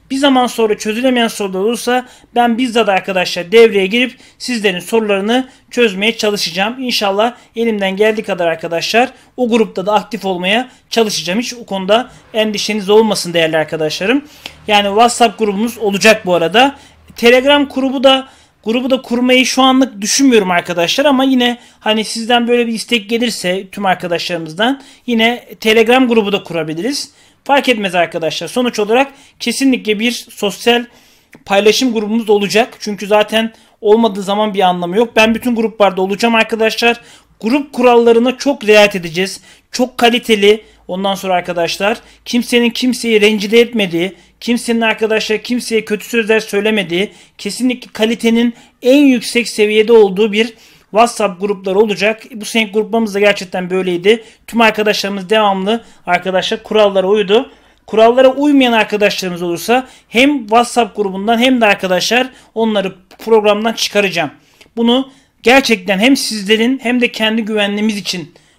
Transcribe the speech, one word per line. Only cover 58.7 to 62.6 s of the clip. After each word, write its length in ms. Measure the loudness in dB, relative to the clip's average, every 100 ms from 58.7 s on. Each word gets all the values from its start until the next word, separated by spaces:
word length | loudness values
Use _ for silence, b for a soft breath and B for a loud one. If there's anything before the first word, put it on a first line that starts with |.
arkadaşlarımız 680 | 0 -2 -2 -2 -4 -8 -8
olursa 460 | -8 -6 -2 -2 -4 B B
hem 320 | 0 0 0
WhatsApp 560 | 0 0 2 0 -2 -2
grubundan 440 | -6 -4 -2 2
hem 220 | 2 2
de 40 | 2
arkadaşlar 640 | 2 0 -2 0 -2 -2 b b
onları 400 | -4